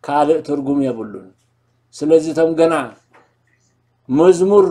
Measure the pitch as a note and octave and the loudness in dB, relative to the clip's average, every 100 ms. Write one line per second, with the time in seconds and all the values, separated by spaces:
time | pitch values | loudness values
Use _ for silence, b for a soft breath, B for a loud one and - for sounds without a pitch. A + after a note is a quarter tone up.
0 | - C#3+ D3 D#3+ D3+ C#3+ C3+ C#3+ C3+ A2+ | -4 -2 0 0 -2 -8 -4 -4 -4 -6
1 | G#2+ F#2+ F#2 _ _ _ _ _ _ - | -12 -16 -20 _ _ _ _ _ _ -8
2 | D3 D#3+ D#3 D#3+ E3 E3 E3 D#3 B2 G2+ | 2 2 2 -2 -2 0 0 0 -6 -16
3 | _ _ _ _ _ _ _ _ _ _ | _ _ _ _ _ _ _ _ _ _
4 | - C3+ F3+ E3+ F#3 G3+ F#3 | -6 2 4 4 2 2 2